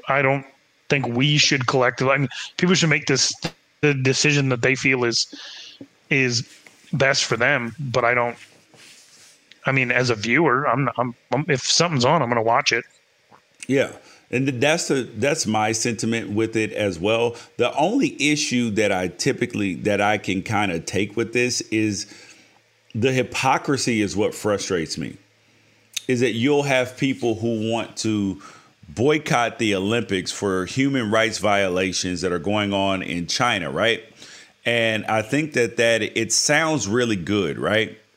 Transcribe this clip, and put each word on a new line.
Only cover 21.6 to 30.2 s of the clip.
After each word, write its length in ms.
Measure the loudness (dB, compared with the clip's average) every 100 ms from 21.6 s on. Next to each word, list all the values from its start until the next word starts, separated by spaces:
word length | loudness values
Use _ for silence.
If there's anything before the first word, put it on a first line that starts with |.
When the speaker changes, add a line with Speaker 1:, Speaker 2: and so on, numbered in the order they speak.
| -2
Speaker 2:
is 420 | 0 0 -2 -8 -16 -20 -20 _ _ _ _ _
the 160 | -2 0
hypocrisy 920 | 2 -2 0 0 0 0 -2 0 0
is 140 | 0 0
what 180 | -2
frustrates 640 | -2 -2 -2 -2 -4 -4 -6
me, 180 | -8 -10 _ _ _ _ _ _ _ -12 -4
is 120 | 0
that 120 | 0
you'll 320 | 2 2 2
have 340 | 2 0 0 -2
people 380 | -2 0 -2 0
who 360 | -2 -2 -2
want 240 | -4 -4 -6
to 440 | -2 0 0 -4 -12 -20 -20 _ -12
boycott 720 | 0 2 2 2 0 0 0
the 160 | 0
Olympics 560 | 2 2 0 0 -2